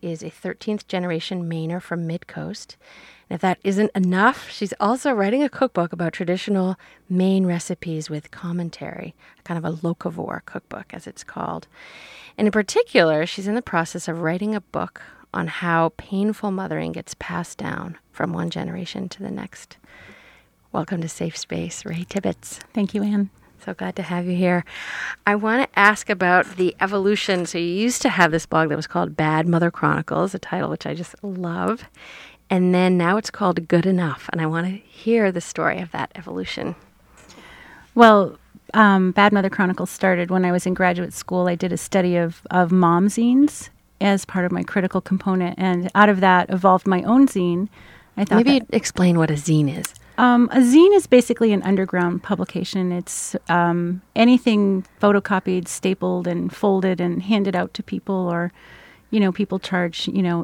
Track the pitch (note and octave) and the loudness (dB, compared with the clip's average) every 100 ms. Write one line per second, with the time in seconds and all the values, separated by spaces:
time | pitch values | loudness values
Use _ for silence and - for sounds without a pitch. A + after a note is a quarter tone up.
0 | F3 E3 D#3+ - F#3 - - G#3 - F#3+ | -10 -10 -12 -12 -12 -10 -8 -8 -6 -6
1 | F3+ E3 - F#3 E3+ E3 D#3+ F3 - F3 | -4 -6 -6 -8 -6 -6 -6 -8 -8 -8
2 | E3 E3+ - - D#3 G#3 - - _ - | -6 -8 -10 -12 -12 -12 -18 -20 _ -20
3 | - - - F3 F#3+ F3+ G3 G3 G#3+ G3+ | -20 -20 -12 -4 -2 -2 -2 0 0 0
4 | F3+ F#3 A3 C4 - - G3 - G3+ B3+ | 0 2 2 0 -8 -8 -8 -2 -2 0
5 | D4 A#3 G3 B3+ C#4+ - B3+ - E3+ E3+ | -2 0 0 0 -2 -2 -2 -2 -4 -4
6 | E3+ - F3 F3+ - G3 F#3 F#3 - _ | -6 -4 -4 -4 -2 0 0 -4 -10 _
7 | - F3+ F#3+ F#3+ F#3 E3+ - F3+ - D#3+ | -4 0 2 2 2 -2 -4 -8 -6 -8
8 | D#3 D3+ - - F3 F3 E3+ - - - | -6 -10 -12 -14 -8 -6 -8 -10 -14 -12
9 | E3 - _ _ - E3+ D#3+ E3 E3+ E3+ | -14 -16 _ _ -10 -6 -6 -4 -4 -4
10 | F3+ E3 - - - F#3+ - - F#3+ - | -8 -8 -8 -10 -10 -14 -14 -16 -14 -16
11 | - - - - - E3 - - - - | -18 -20 -16 -10 -8 -10 -14 -20 -20 -20
12 | - - - - G#3 G#3+ G3+ G#4+ A#4+ B3 | -20 -20 -16 -2 0 0 0 0 2 4
13 | E3 D3+ E3+ - G3 G#3+ - F3 E3 - | 4 2 -2 -6 -6 -6 -4 -4 -4 -6
14 | - E3 E3 F3+ G#3 G#3+ - E3 F3+ - | -8 -4 -4 -4 -4 -6 -6 -8 -8 -12
15 | - - _ F#3 E3 - F3 E3 E3 - | -20 -20 _ -8 -6 -6 -2 0 0 -4
16 | - G3 G#3 G#3+ G#3 F#3+ F#3 D#3 D#3+ E3 | -8 -4 -2 -2 -6 -6 -6 -6 -6 -10
17 | - - - F3 E3+ - - - F3 E3 | -14 -14 -10 -8 -10 -10 -10 -8 -10 -16
18 | _ - F#3 E3+ E3+ - - F3 F3 G3+ | _ -6 -6 -4 -6 -6 -8 -10 -10 -10
19 | F#3 - G3 G3 G3 - - - _ - | -12 -12 -12 -12 -14 -18 -20 -20 _ -20
20 | - - - _ _ _ _ - E3 F3 | -20 -20 -20 _ _ _ _ -8 -6 -6
21 | E3 - E3+ - - E3+ E3+ - - E3 | -8 -8 -8 -8 -10 -8 -10 -12 -12 -10
22 | F3+ G3+ F#3+ - - - - - G3+ G#3+ | -8 -6 -6 -8 -12 -18 -10 -4 -4 -2
23 | G#3 G#3 G3 _ _ _ - F#3 F#3 F#3 | -2 -2 -2 _ _ _ -14 -10 -8 -8
24 | E3 F3 F3+ F3+ F#3 F3 - - - - | -6 -4 -2 0 2 0 -2 -12 -14 -10
25 | - - - G#3 A3 A#3 C#4 - G3+ G#3 | -10 -4 -2 0 0 0 0 4 4 4
26 | - G3 F3+ F3+ - F#3 F3+ - F#3+ G3+ | -2 0 4 4 2 -2 -2 -2 -2 0
27 | F#3+ G#3 - F#3 E3+ F3+ E3+ F3+ A#3 B3 | 0 0 0 -2 -2 -4 -4 -2 -2 0
28 | C4+ F#3 E3+ D#3+ - E3 D#3+ D3 D3+ F3+ | 0 4 4 2 0 0 0 -2 -4 -4
29 | F3 D3+ D#3 D#3 E3 E3+ E3+ - D3+ D3 | -4 -2 0 2 2 2 2 0 0 0
30 | D#3 D#3 F#3 F3 - F3+ C#3+ D#3+ D3+ D3+ | -2 -2 -2 -4 -8 -6 -6 -6 -8 -10
31 | F3 - G3+ F#3 F3 E3+ F3+ A3+ - - | -10 -12 -12 -8 -6 -4 -4 -4 -10 -20
32 | - - - - - F#3 F3+ F3+ F#3 F3+ | -20 -20 -20 -14 -2 0 2 4 4 2
33 | E3+ G#3 - - G3 F3 D#3+ F3 F3 F#3 | 2 0 -4 -4 -2 -2 0 2 2 0
34 | E3+ B2+ - E3+ D#3+ E3 F3+ G3+ _ - | 0 -4 -6 -4 -2 -2 -4 -8 _ -10
35 | A3+ A3+ G3+ F3+ - - D#3+ F3 F3 - | 0 2 2 -2 -8 -4 -2 -2 -6 -8
36 | - - E3 F3+ F3+ - - E3+ _ _ | -8 -10 -12 -10 -10 -8 -8 -10 _ _
37 | _ _ - - - - - - - A#3 | _ _ -20 -20 -20 -20 -20 -20 -2 8
38 | A3+ G#3 F#3 - _ - _ - G#3+ F#3+ | 8 8 4 -4 _ -20 _ 4 6 6
39 | F#3 F3+ G3+ G3+ F#3+ - F#3 F#3 F3+ - | 4 4 4 4 0 0 -2 -2 -6 -2
40 | F#3+ F3 F3 F#3 F3+ F3 F#3+ F#3 F#3 F3 | 0 0 0 0 2 0 0 0 0 0
41 | F3 - - F3+ F3+ F3 F#3 F3 - G3 | -6 -10 -6 -2 0 0 -4 -4 -2 0
42 | F3+ F3 E3+ E3+ - F3+ F3 F#3 F3 E3+ | 2 2 -2 -6 -2 2 4 4 6 4
43 | G3+ G#3+ A#3+ B3+ D4 - - _ _ - | 4 2 2 4 2 0 -18 _ _ -2
44 | G3+ G3 - F#3 F3+ F3+ F3 G#3 F3+ F#3+ | 0 0 -2 -2 -2 -2 -2 -2 -2 -2
45 | - F#3+ - F#3 F3+ F#3 F#3+ F3+ F#3 G3 | -2 -2 0 0 -2 -2 -2 -2 0 4
46 | G#3 G3 F#3+ F3+ F3+ F#3+ F#3+ F#3 - F#3 | 6 6 6 4 4 2 4 4 4 0
47 | - B3 C#4 G3 F3+ F3 G3+ - - - | 4 4 4 4 0 0 -4 -8 -20 -20
48 | _ - G3 G#3+ A#3 C4+ A3 A3 - - | _ -4 2 4 6 4 2 -2 -2 2
49 | F3+ E3+ D#3+ D3 D3 D3+ C#3+ F3+ - - | 4 4 2 0 0 2 2 -2 -10 -14
50 | - - B3 A#3+ A#3+ B3+ B3 C#4 F#4 G4+ | -10 2 4 6 4 4 6 8 8 8
51 | - B3 - A3+ A3+ G3+ - G3 F#3+ F#3 | 6 4 4 2 2 2 2 0 0 0
52 | F3 F3 - F#3 F#3 F3 F3+ F#3+ F3+ F3 | 0 -2 -4 -4 -4 -6 -6 -4 -2 -4
53 | F3 - - F#3 - E3+ E3+ E3+ F3 F3+ | -6 -10 -8 -8 0 2 2 2 -2 -4
54 | - - A#3 B3 B3 G#3+ G3 F#3+ - - | -4 4 6 6 4 2 2 0 -4 0
55 | G#3 G3+ - G3 F#3+ F#3 E3 - F#3+ F#3 | 2 2 2 -2 0 -4 -4 -4 -2 -2
56 | F3+ F3+ F3 F3 F3 - G#3 F#3+ F#3+ F3+ | -2 -2 -2 -4 -4 -2 2 2 2 0
57 | F3 F3 F#3+ G#3+ G3 F3+ F3+ - - G3 | -2 -2 0 0 0 -2 -4 -8 -10 -8
58 | - F#3+ F3+ E3+ F3 - - - - - | -4 -4 -2 -2 -4 -8 -20 -20 -20 -20
59 | - A3 G3 F3+ G3+ F#3 - F#3 F3 - | -4 0 0 0 -4 -4 -2 -2 -2 -4
60 | - F#3+ F3+ E3+ | -4 -2 0 0